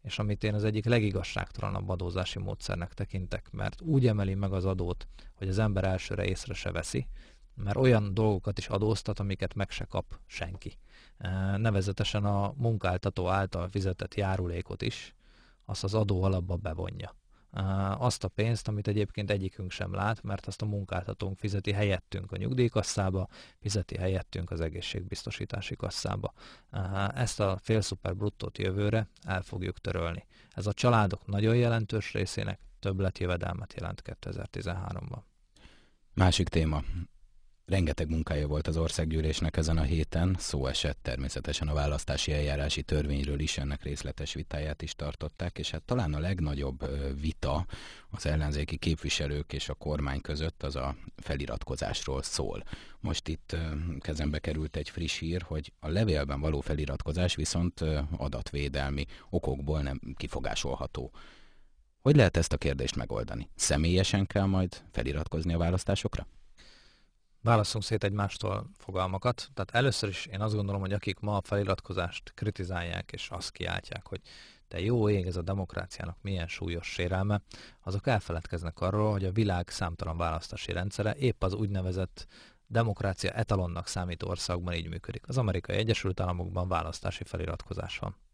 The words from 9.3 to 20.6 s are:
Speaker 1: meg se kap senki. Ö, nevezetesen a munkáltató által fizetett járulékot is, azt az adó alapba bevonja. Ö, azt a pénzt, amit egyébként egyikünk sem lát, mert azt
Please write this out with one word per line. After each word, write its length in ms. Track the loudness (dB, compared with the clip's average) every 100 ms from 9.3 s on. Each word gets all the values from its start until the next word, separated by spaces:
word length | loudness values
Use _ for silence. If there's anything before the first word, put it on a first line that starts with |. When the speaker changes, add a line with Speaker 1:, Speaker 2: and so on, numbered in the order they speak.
| 0 -2
Speaker 1:
meg 160 | -2 -2
se 160 | -2 -4
kap 340 | -4 -4 -12 -12
senki. 520 | -6 -6 -6 -10 -12 -20 -20 -20 -8
Ö, 100 | -2 0 2 4
nevezetesen 680 | 4 4 2 0 0 2 4
a 280 | 4 2 2
munkáltató 720 | 2 2 2 2 0 0 2
által 420 | 2 2 -2 -2
fizetett 460 | 0 0 -2 -4 0
járulékot 680 | 0 0 0 -2 -4 -4
is, 340 | -4 -4 -12 -18 -20 -20 -20 _ -8
azt 180 | -4
az 100 | 0
adó 300 | 2 4 4
alapba 320 | 4 2 0 -4
bevonja. 600 | -4 -4 -6 -6 -12 -14 _ -20 _
Ö, 100 | -4 0 2 2 2
azt 260 | 0 0
a 40 | -4
pénzt, 400 | 0 0 2 0
amit 200 | 0 2
egyébként 440 | 2 0 -2 0
egyikünk 400 | 0 0 -4 -8
sem 220 | -4 -4
lát, 300 | 0 0 0
mert 220 | -4 -4 -6
azt 160 | -4